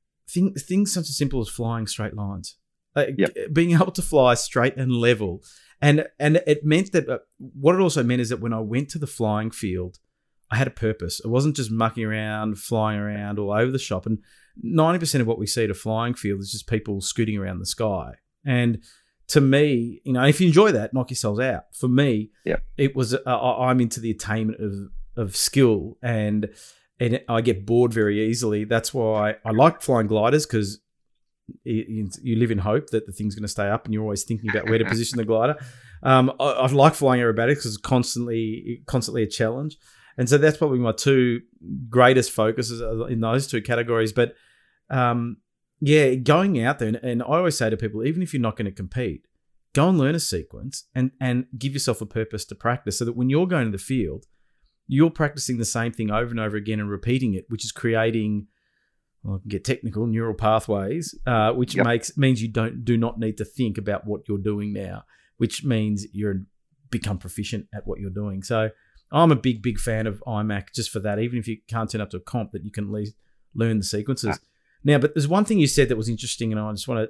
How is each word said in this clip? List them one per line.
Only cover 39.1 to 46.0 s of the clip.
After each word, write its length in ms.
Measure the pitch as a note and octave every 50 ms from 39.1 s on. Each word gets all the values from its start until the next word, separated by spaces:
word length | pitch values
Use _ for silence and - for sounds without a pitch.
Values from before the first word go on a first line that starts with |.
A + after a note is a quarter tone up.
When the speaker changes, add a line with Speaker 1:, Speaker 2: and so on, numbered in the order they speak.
| - B2 A2
Speaker 1:
a 40 |
challenge. 480 | G#2 - - A#2 A2 A#2 C3 D3 D#3 - _ _ _ _ _ _ _ - -
And 80 | B2
so 120 | A2+ C#3+ C#3+
that's 180 | D3+ D#3 D3+
probably 220 | - D#3+ D3 C3 B2
my 140 | A#2+ A2+ A2
two 480 | - - C#3 C#3 C3 B2 B2 A#2 A#2+ - _ _ _ E2 F2 C3+ C#3 B2+ A2+
greatest 420 | A#2 B2+ B2 B2+ C3 B2+ A#2 -
focuses, 500 | - - G#2+ A2 A2+ A#2+ A#2 A2+ A#2+ A#2
uh, 240 | A#2+ A2 A#2 A2+ A#2+
in 140 | - B2 A2+
those 260 | A2+ A2+ A#2+ C3+ C#3
two 160 | - C3+ A2+
categories. 520 | G2+ - A#2 A#2 A#2 A#2+ A#2 A2+ A2+ A2 -
But, 200 | B2 A#2 - - _ _ _ _ _ _ _ _ _ _ -
um, 480 | C#3 C3 B2 A#2+ A#2+ A#2+ A#2 A#2+ - _ _ _ _ _ _ _ _ -
yeah, 360 | D3+ C#3+ D3+ D#3